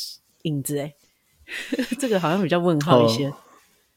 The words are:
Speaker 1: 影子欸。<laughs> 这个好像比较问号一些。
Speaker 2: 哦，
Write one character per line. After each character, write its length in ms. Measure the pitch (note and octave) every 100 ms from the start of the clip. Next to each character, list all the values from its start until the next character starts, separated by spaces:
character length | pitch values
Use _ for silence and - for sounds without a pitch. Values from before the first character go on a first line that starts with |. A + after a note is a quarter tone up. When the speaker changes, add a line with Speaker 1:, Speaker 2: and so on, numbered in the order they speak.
| - - _ _
Speaker 1:
影 180 | E3+ C#3+
子 160 | C3 C#3+
欸。 160 | D3 - _ _ _ _ -
<laughs> 460 | - - - A#3+ A#3+
这 100 | C4
个 120 | F#3+
好 100 | D#3+
像 140 | F#3+
比 40 | E3
较 120 | F3
问 200 | F3 D#3
号 220 | C#3+ B2
一 40 | A2+
些。 200 | A2+ C#3
Speaker 2:
哦， 60 | - - - _ _ _